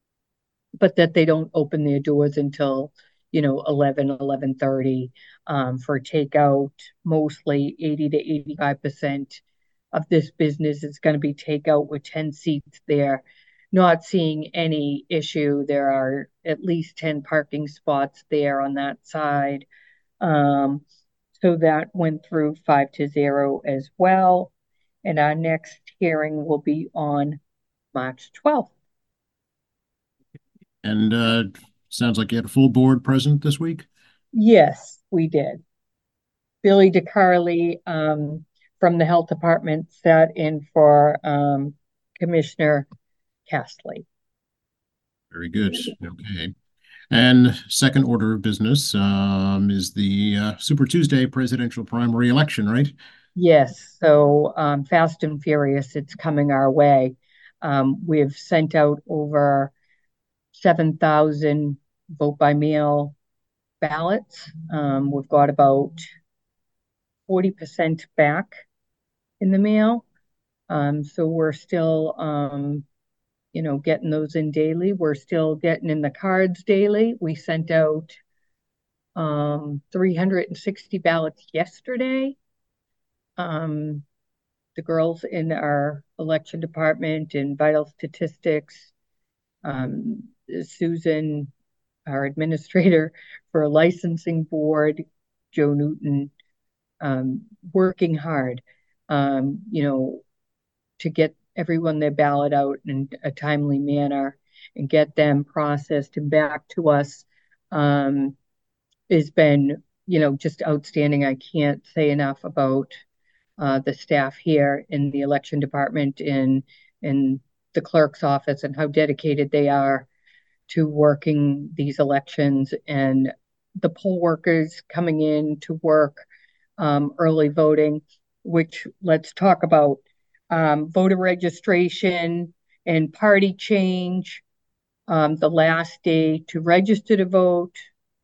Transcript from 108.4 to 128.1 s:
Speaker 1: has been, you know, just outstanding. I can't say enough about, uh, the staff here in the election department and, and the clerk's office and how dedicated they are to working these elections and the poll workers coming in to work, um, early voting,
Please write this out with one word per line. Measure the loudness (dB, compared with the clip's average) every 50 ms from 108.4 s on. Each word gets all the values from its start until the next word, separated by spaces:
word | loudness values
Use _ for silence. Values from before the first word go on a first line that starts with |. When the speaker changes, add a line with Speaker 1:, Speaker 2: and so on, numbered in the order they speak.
| _ _ _ _ _ _ _ _ _ _ _ _ _ 0
Speaker 1:
has | 0 0 0 0
been, | 2 2 4 4 4 4 2 0 -2 -6 -10 _ _ _ _
you | -2 0 2
know, | 2 2 0
just | -2 -6 -8 -6 -4 -4
outstanding. | -4 -2 -4 -4 -6 -2 -2 0 0 0 0 0
I | -2 -4
can't | -6 -10 -8 -4 -2 -2 -2 -2 -4 -10 _ _
say | 0 0 0
enough | 0 0 -2 -4 -6 -8 -12
about, | -6 -2 -2 0 0 0 -2 -4 -6 -12 -20 _ _ _ _ _ _ _ _ _ _ _ -6
uh, | -4 -2 -2 -2
the | -2 -4 -6
staff | -8 -4 -2 0 0 0 -2 -6
here | -6 -2 0 2 2 2 2 0 -4 -6 -6
in | -4 -4 -2 -2
the | -2 -4
election | -2 -2 -2 -2 -2 -4 -4 -4
department | -4 -4 -4 -4 -4 -4 -2 -4 -4 -4 -4 -6
and, | -6 -4 -2 0 0 0 0 -2 -4 _ _ _ _ _ _ _ -6
and | -4 -2 0 0 -2 -2 -4 -8 _ _ _ _ _ -6
the | -6
clerk's | -4 0 2 2 2 2 0 -2 -2
office | -2 -2 -2 -2 -4 -4 -4 -6
and | -8 -6
how | -4 -6
dedicated | -2 0 0 0 0 -2 -4 -4 -2 -2 -2 -2 0
they | 0 0 2 2
are | 2 2 0 0 -2 -2 -6 _ _ _ _ _ _ _ _ _ _ _ _ -6
to | -2 -2 -2
working | 0 2 4 4 4 4 2 0 0 0 2 2 0 0 -2 -6 -10 -8
these | -6 -6 -4 -2 0
elections | 0 0 0 -2 -2 -4 -4 -2 0 0 2 0 -2 -2 -6 -8 -8
and | -6 -2 -2 0 0 2 0 0 -2 -4 _ _ _ _ _ _ _ -6
the | -4 -2 -2
poll | -2 -4 -4 -4 -2 0
workers | 0 0 0 0 0 0 2 2 0 -2 -6 -14 -20
coming | -10 -6 -4 -2 -2 0 0
in | 0 0 0 0 -2 -4 -6 -8
to | -8 -10 -10 -4
work, | 0 2 4 4 2 2 -2 -10 -20 _ _ _ _ _ _ _ _ _ _
um, | -4 -2 0 0 0 -2 -2 -2
early | 0 0 2 2 2 0 0
voting, | 2 2 2 4 4 2 2 0 -2 -4 -8 _